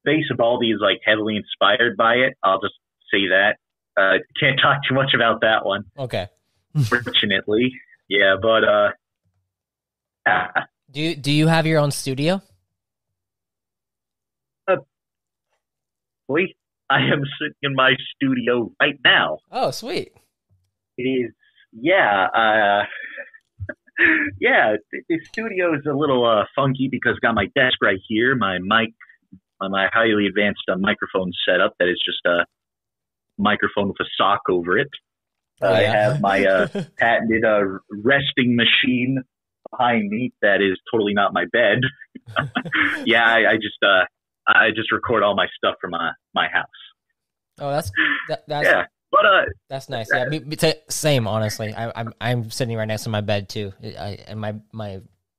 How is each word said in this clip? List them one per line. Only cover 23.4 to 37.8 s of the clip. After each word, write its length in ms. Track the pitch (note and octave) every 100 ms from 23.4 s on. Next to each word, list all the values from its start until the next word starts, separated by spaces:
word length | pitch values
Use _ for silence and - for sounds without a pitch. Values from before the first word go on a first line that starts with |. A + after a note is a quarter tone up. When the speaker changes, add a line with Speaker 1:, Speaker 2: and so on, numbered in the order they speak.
| _ - - - _ - D#4+ D#4+ D4+ -
Speaker 1:
yeah, 360 | B3 A3+ A#2 G#2+ -
the, 100 | C#3 -
the 100 | D#3+ -
studio 480 | - A3+ F#3 F3 D3
is 100 | D3
a 40 |
little, 320 | C3+ D3+ B2+ A#2
uh, 200 | G#2+ G2 -
funky 320 | C#3 C3+ C3
because 220 | B2 A#2+ -
I 60 | A#2
got 80 | A2
my 100 | F#2+ C#3
desk 220 | B2+ -
right 180 | A2 F#2+ -
here, 280 | A2 B2 C3
my 220 | G2 F2+
mic, 340 | F#2 A2 A2+ - - _ _ F#2+ _ -
uh, 80 | F#2+
my 180 | G2 F#2+
highly 320 | A2+ A2+ G#2 G2+
advanced, 340 | G2 G2+ - -
uh, 40 | F#2
microphone 540 | G2 F#2+ - G2 F2+ E2+ -
setup 260 | F2+ G2 -
that 80 | F2+
is 140 | F2+ F2
just 140 | F2+ F2+
a 200 | F2 - _ _ _ _ _ _ _ _ -
microphone 500 | G#2 G2+ G2+ - G2
with 80 | F2
a 60 | - -
sock 240 | G2 G2+ -
over 280 | F2+ E2+ G2+
it. 120 | C#3 - _ _ _ _ _ _
Speaker 2:
Oh, 60 | F#2+
Speaker 1:
I 100 | F#2+
Speaker 2:
yeah. 100 | G#2 G#2 G#2+
Speaker 1:
have 120 | G2+
my, 240 | G2 G2 G2
uh, 220 | F#2+ F2
Speaker 2:
<laughs> 300 | G3+ D#3 -
Speaker 1:
patented, 480 | A#2 A#2 A2 A2 A2+
uh, 160 | G#2 G2 F#2+